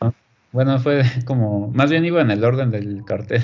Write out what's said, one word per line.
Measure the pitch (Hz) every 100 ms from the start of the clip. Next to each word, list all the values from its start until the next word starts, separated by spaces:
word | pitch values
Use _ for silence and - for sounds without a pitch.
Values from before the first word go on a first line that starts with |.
Ah, | 113 - _ _ _
bueno, | 123 131 135
fue | 135 143 127 123 120
como, | 131 110 104 104
más | 120 143
bien | 165 170
iba | 170
en | 131
el | 101
orden | 117 131 123
del | 107 101 101 -
cartel, | 101 - 117